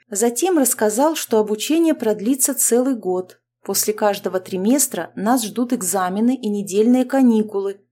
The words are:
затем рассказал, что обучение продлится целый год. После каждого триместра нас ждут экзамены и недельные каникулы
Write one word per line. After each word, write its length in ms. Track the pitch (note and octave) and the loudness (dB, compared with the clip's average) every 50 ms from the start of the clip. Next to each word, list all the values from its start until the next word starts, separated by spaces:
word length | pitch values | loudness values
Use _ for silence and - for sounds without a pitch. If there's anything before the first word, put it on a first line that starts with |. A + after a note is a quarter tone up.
| _ - | _ -10
затем 480 | G#3 F#3+ A3+ A#3+ A#3+ - E4+ F#4+ F#4 D4+ | -4 0 0 0 0 0 0 2 2 2
рассказал, 580 | C4 - - - A3 G#3+ G#3 A#3 C#4+ D#4+ D#4+ | 2 2 0 0 0 0 2 2 2 2 2
что 220 | - - - A#3 G#3+ | -2 -4 0 2 2
обучение 560 | G#3+ G3+ G#3+ G#3+ - - D4+ E4+ E4 D#4+ D4 | 2 2 -2 -4 -2 -2 2 2 2 2 2
продлится 600 | B3 A#3 A3 G#3 E3+ G3 A#3 C#4 C4+ - - C4+ | 0 0 -2 -2 -2 0 -2 0 0 0 -2 0
целый 420 | - - - A3+ A#3+ B3+ C#4 C4 | 0 0 2 2 2 2 0 -2
год. 440 | G#3+ - F#3 F3+ F3+ F#3 - - _ _ _ _ _ - | -4 -2 -4 -4 -4 -4 -8 -14 _ _ _ _ _ -8
После 300 | - G3 G3 - G#3+ G#3 | -6 -4 -2 -2 -2 -2
каждого 460 | - A3 G#3 G3+ G3+ - F#3+ F3 F#3 | 0 0 0 0 0 -4 -4 -4 -4
триместра 720 | F#3 - F#3+ F3+ F#3+ G#3+ C4 D4 - - - F3+ E3 - - | -6 -4 -6 -2 0 2 2 2 0 -2 -4 -8 -10 -10 -10
нас 280 | - F#3+ G#3+ B3+ C4 A3 | -6 0 0 2 0 0
ждут 300 | G3+ E3+ A3+ B3+ A#3+ B3+ | -4 -4 -4 -2 -2 -2
экзамены 640 | A#3+ G3 - - G3 F#3 F3+ F#3 G#3 A3+ B3 C4 | -4 -4 -2 -2 -2 -2 -2 -2 0 0 0 0
и 140 | B3+ B3+ G#3+ | 0 -2 -4
недельные 560 | G#3 G3+ G3+ G3+ F#3 G3+ G#3+ A#3+ B3 B3+ B3+ | -4 -4 -4 -2 0 2 4 4 4 4 2
каникулы 760 | B3+ C#4 C4+ C4 A#3+ A3 A3 G#3+ G#3+ - G3+ G3 G3 G3 - _ _ | 2 2 4 4 6 4 4 2 0 -4 -6 -6 -6 -8 -10 _ _